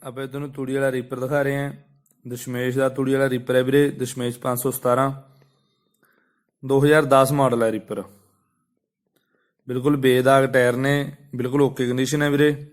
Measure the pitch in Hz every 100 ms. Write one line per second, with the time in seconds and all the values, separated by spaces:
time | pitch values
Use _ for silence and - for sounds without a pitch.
0 | 135 123 131 139 147 139 131 135 135 127
1 | 123 127 131 147 139 139 143 - _ _
2 | _ _ 123 123 127 123 127 131 131 131
3 | 135 135 135 127 127 127 131 143 143 135
4 | 123 127 123 123 131 123 135 127 123 123
5 | 135 139 - _ _ _ _ _ _ _
6 | _ _ _ _ _ _ 131 135 147 151
7 | 139 135 131 143 131 117 113 110 - 104
8 | 95 _ _ _ _ _ _ _ _ _
9 | _ _ _ _ _ _ - 127 139 143
10 | 131 127 127 135 135 131 123 120 135 143
11 | 139 - _ 127 123 143 135 135 123 127
12 | 131 147 147 143 151 147 -